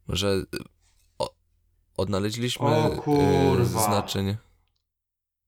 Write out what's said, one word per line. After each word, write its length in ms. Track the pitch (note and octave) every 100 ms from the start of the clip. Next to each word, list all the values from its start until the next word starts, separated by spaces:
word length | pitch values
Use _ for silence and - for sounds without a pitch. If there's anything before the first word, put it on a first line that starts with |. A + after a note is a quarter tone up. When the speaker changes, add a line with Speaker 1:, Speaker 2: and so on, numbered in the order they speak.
| -
Speaker 1:
że, 200 | - G2+
y, 180 | F#2+ - - - _ _ _ _ -
o-, 160 | - _ _ _ _ _ _ -
odnaleźliśmy, 680 | G2 G2 G#2 A2+ A#2+ - C#3+
Speaker 2:
O 280 | D#3 D3+
Speaker 1:
y, 40 | -
Speaker 2:
kurwa. 880 | D3 C#3+ C#3+ F2+ C3+ F#2+ - A2 G#2+
Speaker 1:
znaczenie. 520 | G2+ G2+ G2+ G2 G#2 _ _ _ _ _ _ _ _ _ _